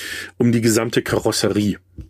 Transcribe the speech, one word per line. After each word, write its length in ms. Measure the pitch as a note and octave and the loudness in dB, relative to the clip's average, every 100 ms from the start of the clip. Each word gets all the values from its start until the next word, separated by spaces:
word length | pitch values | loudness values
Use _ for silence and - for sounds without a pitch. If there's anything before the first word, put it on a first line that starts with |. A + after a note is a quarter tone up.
| - - - - | -12 -12 -10 0
um 140 | A#2+ | 2
die 100 | A#2 | 4
gesamte 400 | A2+ G#2+ A#2 C3+ | 2 2 2 -2
Karosserie. 760 | - G#2+ A2+ - G2+ G2 G#2 F2+ _ - | 0 0 0 0 0 0 0 -2 _ -20